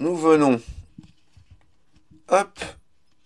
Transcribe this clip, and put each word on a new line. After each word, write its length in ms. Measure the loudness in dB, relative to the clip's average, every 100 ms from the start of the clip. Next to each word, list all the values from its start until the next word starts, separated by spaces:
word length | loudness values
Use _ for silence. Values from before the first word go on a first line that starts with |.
nous 160 | -6 -2
venons, 440 | 2 4 4 0 -4 -20 -20 -20 -20 _ _ _ -20 -20 _ _ _ _ _ -20 -2
hop, 300 | -2 -2 -8 -18 -18 _ _ _ _